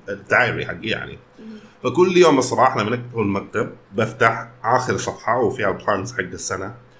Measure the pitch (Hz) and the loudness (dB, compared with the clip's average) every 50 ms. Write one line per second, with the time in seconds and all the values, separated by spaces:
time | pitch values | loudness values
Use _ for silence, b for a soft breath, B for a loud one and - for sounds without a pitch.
0 | - - 101 98 - - - 107 123 113 104 85 76 - 90 87 - 110 107 - | -12 -10 -10 -10 -4 0 2 2 2 2 -2 -4 -6 -8 -10 -8 -6 -6 -6 -6
1 | - - - - - _ _ B B B B B B B B B B 127 127 165 | -6 -10 -14 -16 -20 _ _ B B B B B B B B B B -2 2 2
2 | 180 190 175 175 175 165 147 135 123 - 120 107 120 127 - 120 104 104 120 123 | 2 4 6 6 6 6 6 4 2 2 2 4 4 4 4 2 -2 0 -2 -4
3 | 123 - - 113 107 98 98 98 95 - - 104 123 143 - - - _ - 98 | -6 -6 -4 -2 0 0 0 -2 -4 -4 -4 -4 -4 -4 -6 -16 -20 _ -4 -2
4 | 110 113 - - 120 113 110 - - - - - - 113 120 127 - - 104 92 | -2 -2 0 2 2 2 2 0 -6 -12 -12 -6 0 2 2 2 2 0 -2 -2
5 | - - - - - - 113 123 123 101 - - 107 98 90 87 - - 104 98 | -2 -6 -8 -6 -2 -2 0 2 2 0 0 0 -2 -2 -2 -2 -2 -2 -2 0
6 | 95 - - - 92 87 92 87 - - - 92 95 104 117 - - - b b | -2 -4 -4 -6 -6 -6 -6 -10 -8 -8 -6 -6 -8 -10 -12 -16 -20 -20 b b